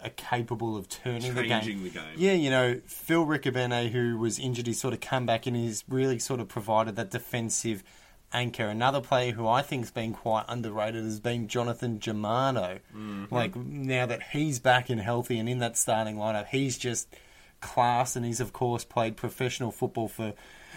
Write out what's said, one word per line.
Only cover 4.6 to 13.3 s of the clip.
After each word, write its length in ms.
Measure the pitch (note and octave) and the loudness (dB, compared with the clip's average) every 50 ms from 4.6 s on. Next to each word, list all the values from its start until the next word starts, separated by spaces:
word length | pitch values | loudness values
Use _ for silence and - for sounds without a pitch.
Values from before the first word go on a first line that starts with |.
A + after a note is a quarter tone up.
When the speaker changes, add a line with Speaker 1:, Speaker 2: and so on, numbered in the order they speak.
| B2 | -2
Speaker 1:
he's 140 | A#2+ A2 - | -2 -2 -2
sort 140 | - C3 A#2 | -2 -2 -2
of 60 | - | -4
come 260 | - - C3+ C3 B2 | -4 -2 -2 0 2
back 200 | A#2 A#2 A2+ - | 2 0 0 0
and 100 | C3 A#2+ | 0 0
he's 280 | A#2+ A#2 A#2 G#2+ - - - | 0 0 -2 -2 -4 -6 -2
really 300 | C3+ C3 C3 C3 B2+ A#2 | 0 2 2 2 2 0
sort 220 | - - C3+ A#2+ | -2 -2 -2 -4
of 80 | G#2+ - | -4 -4
provided 480 | - A#2+ G2+ A2 G#2+ A2 A2+ A2+ G2+ | -6 -6 -2 2 4 4 4 2 0
that 140 | A2+ A2 F#2+ | -4 -4 -4
defensive 720 | - A#2 - - - A#2 A#2 A2 - - - A#2 G#2+ F#2+ - - - - - - - - - - - | -4 -6 -6 -4 -2 -2 0 0 0 0 0 0 -2 -4 -6 -12 -20 -20 -20 -20 -20 -20 -10 -4 -2
anchor. 340 | A#2+ B2 A#2 - - A2+ | -2 -2 -2 -2 -2 -2
Another 340 | G#2 G#2+ A2+ A#2+ C3+ C#3 C#3 | -2 0 2 2 2 2 2
player 320 | B2+ - C#3 B2+ B2+ B2 G#2+ | 2 2 2 4 4 2 0
who 160 | A2+ A2+ A2 | 0 2 4
I 140 | A#2 C3 C#3+ | 4 4 2
think's 280 | - D3 B2+ A2+ - | 0 -2 -4 -4 -4
been 220 | - A#2+ A2+ A2+ A2+ | -4 -4 -4 -4 -4
quite 320 | - - A#2 A2 G#2+ G#2 - | -4 -2 0 2 2 0 0
underrated 540 | A#2+ A#2+ A2+ A2 G#2 G#2+ G#2+ A2 A2+ A2+ A2 | -4 -4 -4 -4 -2 -2 -2 -2 -2 -2 -4
has 140 | A2 G#2+ G#2 | -4 -4 -4
been 300 | - A#2+ A#2+ A#2+ A2+ G#2 | -2 -2 -2 -2 -2 -2
Jonathan 500 | - B2 A#2+ A#2+ A#2 - C3 A#2+ A2+ G#2 | 0 0 0 0 -2 -2 -2 -2 -2 -2
Germano. 800 | - A#2 A2 G#2 G#2+ G#2 A#2 B2+ C3+ C3+ C3 A2+ F#2 F2+ F#2 G2 - - - | -2 -2 -2 -2 0 0 2 2 2 2 2 0 0 -2 -4 -8 -12 -16 -16
Speaker 2:
Mm-hmm. 400 | G#2+ G#2+ G#2 G2+ G2 G2+ G#2 | -12 -10 -8 -8 -8 -6 -2